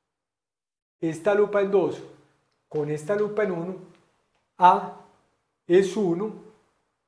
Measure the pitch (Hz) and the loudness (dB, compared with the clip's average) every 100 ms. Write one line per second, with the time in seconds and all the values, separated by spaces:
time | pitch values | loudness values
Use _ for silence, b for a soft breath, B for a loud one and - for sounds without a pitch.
0 | _ _ _ _ _ _ _ _ _ - | _ _ _ _ _ _ _ _ _ -8
1 | 165 160 208 202 202 202 196 190 156 - | -8 -4 0 2 2 0 2 2 0 -4
2 | - - _ _ _ _ _ 151 147 151 | -14 -20 _ _ _ _ _ -6 -4 -6
3 | 151 208 208 208 208 170 175 185 - - | -4 -2 -2 -2 -2 -4 -8 -12 -16 -20
4 | _ _ _ _ _ - 180 202 - - | _ _ _ _ _ 4 4 4 0 -14
5 | - _ _ _ _ _ - 175 190 220 | -20 _ _ _ _ _ 2 4 4 0
6 | 190 170 214 175 - - _ _ _ _ | -2 -2 -4 -8 -20 -20 _ _ _ _